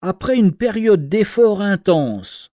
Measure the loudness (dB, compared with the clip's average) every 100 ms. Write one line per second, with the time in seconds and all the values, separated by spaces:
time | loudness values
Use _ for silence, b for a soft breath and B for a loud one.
0 | -6 -8 -2 2 2 2 -4 -2 2 2
1 | 2 -2 -2 2 2 2 -2 -2 0 0
2 | 0 -6 -10 -16 -18